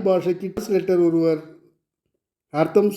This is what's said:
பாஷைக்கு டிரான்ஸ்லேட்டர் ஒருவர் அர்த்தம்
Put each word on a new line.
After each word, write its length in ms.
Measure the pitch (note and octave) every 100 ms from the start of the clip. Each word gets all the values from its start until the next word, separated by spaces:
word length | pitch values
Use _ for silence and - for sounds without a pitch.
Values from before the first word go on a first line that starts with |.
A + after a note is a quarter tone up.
| F#3+
பாஷைக்கு 420 | F#3 F3+ F3 F#3+
டிரான்ஸ்லேட்டர் 560 | - - F#3+ F#3 F3+ E3+
ஒருவர் 340 | E3 E3 D#3 - - _ _ _ _ _ _ _ _ _ D3
அர்த்தம் 300 | D#3+ G3+ G#3